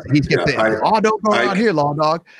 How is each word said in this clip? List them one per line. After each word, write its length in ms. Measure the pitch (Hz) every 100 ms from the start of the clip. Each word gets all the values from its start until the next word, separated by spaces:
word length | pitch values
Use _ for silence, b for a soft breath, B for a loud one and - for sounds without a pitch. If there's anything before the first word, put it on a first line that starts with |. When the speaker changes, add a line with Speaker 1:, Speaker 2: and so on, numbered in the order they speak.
| -
Speaker 1:
he 80 | 143
gets 320 | 135 156 165
Speaker 2:
yeah. 40 | 113
Speaker 1:
it. 40 |
Speaker 2:
I, 180 | 110 110
Speaker 1:
"Law 200 | 160 214
don't 240 | 214 214
go 80 | 214
Speaker 2:
I, 140 | 214 -
Speaker 1:
around 100 | 185
here, 160 | 226
law 220 | 156 143
dog." 320 | 147 156 170 -